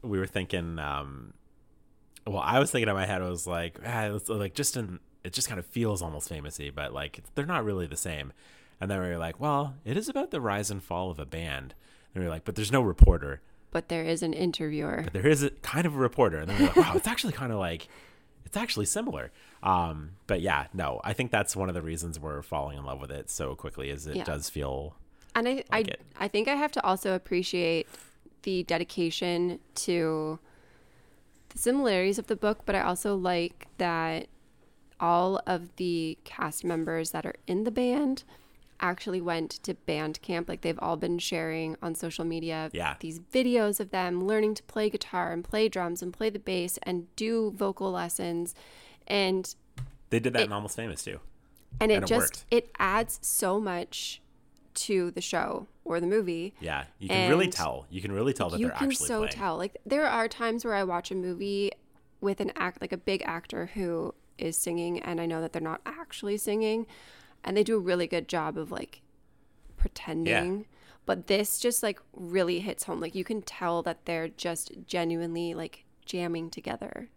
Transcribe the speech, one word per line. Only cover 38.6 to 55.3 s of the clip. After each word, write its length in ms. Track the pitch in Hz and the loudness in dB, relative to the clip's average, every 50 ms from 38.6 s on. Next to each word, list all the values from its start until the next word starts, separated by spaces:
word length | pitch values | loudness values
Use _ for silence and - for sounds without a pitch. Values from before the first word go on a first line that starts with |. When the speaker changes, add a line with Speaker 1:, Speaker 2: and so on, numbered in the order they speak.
| - - - - | -20 -20 -8 -2
Speaker 2:
actually 380 | - 180 180 185 - 220 180 185 | -2 -2 -2 -2 -4 -4 -4 -2
went 320 | 170 175 170 165 165 - | -2 0 0 0 -2 -4
to 220 | - - _ - 185 | -6 -10 _ -6 -6
band 480 | - _ - 165 151 156 156 156 - | -6 _ -2 -2 -2 -2 -4 -6 -8
camp. 260 | - - 185 170 175 - | -6 -4 -4 -4 -2 -4
Like, 140 | 170 - | -6 -4
they've 180 | - 170 165 - | -2 -4 -2 0
all 160 | - 170 165 | 0 -2 0
been 240 | 156 - 175 175 175 | 0 0 -2 -2 -2
sharing 560 | - - - 170 160 165 160 160 160 160 160 - | -2 -2 -2 -2 -2 -2 -2 -2 -4 -4 -6 -6
on 140 | - 170 165 | -6 -6 -6
social 280 | 160 - 170 160 - 170 | -4 -6 -6 -6 -4 -4
media 460 | 165 165 165 160 165 160 160 156 160 | -2 -2 -2 -4 -4 -4 -4 -6 -6
Speaker 1:
Yeah. 240 | - 170 170 151 - - | -6 -2 -2 -2 -2 -4
Speaker 2:
these 200 | - 165 160 165 | -8 -10 -10 -10
videos 600 | 170 - - 262 262 254 240 240 220 208 202 - | -14 0 2 2 4 6 6 6 4 4 2 0
of 100 | 214 185 | -2 -2
them 340 | - 185 185 180 175 175 185 | -2 0 0 0 0 0 2
learning 300 | 190 214 214 214 214 214 | 2 4 4 4 4 2
to 80 | 208 - | 0 -6
play 260 | - - 226 214 214 | -8 -2 0 0 2
guitar 440 | 208 208 - - - 185 175 175 170 | 0 0 -6 -2 -2 -2 0 0 -2
and 100 | 170 175 | -4 -6
play 240 | - - 214 220 226 | -2 2 2 2 4
drums 340 | 220 190 175 170 170 170 | 2 0 -2 -2 -2 -4
and 120 | - 180 180 | -6 -8 -6
play 160 | - 220 220 | -2 -2 -2
the 100 | 208 208 | -2 -2
bass 380 | - - 190 185 175 180 - - - | -4 -2 0 0 0 -2 -4 -6 -4
and 300 | - 180 180 170 175 _ - | -2 -2 -2 -4 -6 _ -4
do 340 | 214 220 233 226 220 214 - 190 | -2 0 2 2 2 0 0 0
vocal 340 | 202 196 196 - 196 190 | 0 0 0 0 -2 -2
lessons. 640 | 185 180 175 170 - - 190 175 170 170 170 180 - - - - - - - - - - - - | -2 -2 -2 -4 -4 -4 -2 -2 -2 -2 -2 -4 -6 -12 -16 -20 -20 -20 -20 -20 -20 -20 -8 -2
And 460 | - 202 196 185 185 190 185 - - _ _ _ _ - - - - - - - | 2 2 4 4 2 2 0 -4 -10 _ _ _ _ -12 -12 -12 -12 -20 -6 0
Speaker 1:
They 80 | - 117 | 0 2
did 120 | 117 127 120 | 2 4 4
that 100 | 117 110 | 4 2
Speaker 2:
it 20 | |
Speaker 1:
in 80 | 107 104 | 2 0
Almost 220 | 101 104 101 - - | -4 -4 -4 -6 -6
Famous 260 | 113 113 - - - | -6 -6 -6 -8 -8
too. 160 | - 101 - - - - - - - - - - - - - | -8 -10 -10 -12 -16 -20 -20 -20 -20 -20 -20 -20 -14 -2 0
Speaker 2:
and 100 | 220 220 | 4 6
it 40 | 214 | 6
Speaker 1:
And 80 | 196 190 | 6 6
it 20 | 185 | 4
Speaker 2:
just, 120 | 220 233 | 4 4
Speaker 1:
worked. 240 | 233 - - - - - | 4 2 -2 -4 -4 2
Speaker 2:
it 200 | 240 240 240 - - - | 4 4 4 2 0 2
adds 400 | - 190 190 214 233 - - - | 2 4 4 4 2 2 -2 -4
so 380 | - - - - - 190 190 208 | -2 0 0 2 2 4 2 2
much 600 | 220 202 180 175 - - - - - - - - - - - - - - - - - - - | 2 0 -2 -2 -4 -4 -6 -6 -6 -6 -8 -10 -14 -20 -20 -20 -20 -20 -20 -20 -20 -10 -6
to 360 | - - - 208 190 180 175 | -6 -2 2 2 2 2 2
the 80 | 165 - | -2 -4
show 460 | 185 - | -4 0